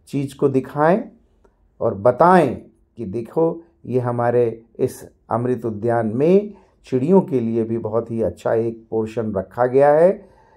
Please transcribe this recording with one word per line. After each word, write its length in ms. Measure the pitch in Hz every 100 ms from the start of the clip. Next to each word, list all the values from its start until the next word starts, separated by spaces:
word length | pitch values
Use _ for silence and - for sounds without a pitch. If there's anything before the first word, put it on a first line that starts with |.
| _
चीज़ 280 | 139 139 -
को 120 | 143
दिखाएं। 540 | 131 127 147 156 202 269 - _ _ _ _ _ _
और 140 | 113
बताएं 640 | 98 101 - 165 180 143 95 - _ _ -
कि 80 |
देखो, 580 | 110 113 117 - 165 170 - _ -
ये 140 | 123
हमारे 640 | 120 120 120 120 117 113 - -
इस 320 | 127 - - _ _
अमृत 340 | 113 123 123
उद्यान 420 | 117 101 117 117 113
में 480 | 113 156 190 214 - _ _
चिड़ियों 360 | - 131 139 190
के 200 | 135 131
लिए 240 | 113 113
भी 140 | 110 113
बहुत 320 | 110 110 117
ही 120 | 117
अच्छा 320 | 98 87 123
एक 320 | 117 113 113 -
पोर्शन 420 | 110 110 120 110
रखा 340 | 95 92 - 127
गया 260 | 127 143
है। 360 | 151 175 214 - _ _